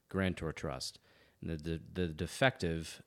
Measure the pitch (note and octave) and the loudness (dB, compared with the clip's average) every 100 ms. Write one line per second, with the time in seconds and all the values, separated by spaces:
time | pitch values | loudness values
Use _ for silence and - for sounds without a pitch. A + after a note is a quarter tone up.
0 | - F#2+ F#2+ F2 D#2+ - D#2 C2 - - | -4 2 2 2 -2 -2 -4 -4 -6 -10
1 | _ - - - E2+ D#2+ D#2+ E2 - F2+ | _ -20 -20 -10 -4 -4 -2 -2 -2 0
2 | F2 D#2 E2+ - C3+ - E2+ E2 D#2+ - | 0 0 -2 4 4 4 0 0 -4 -10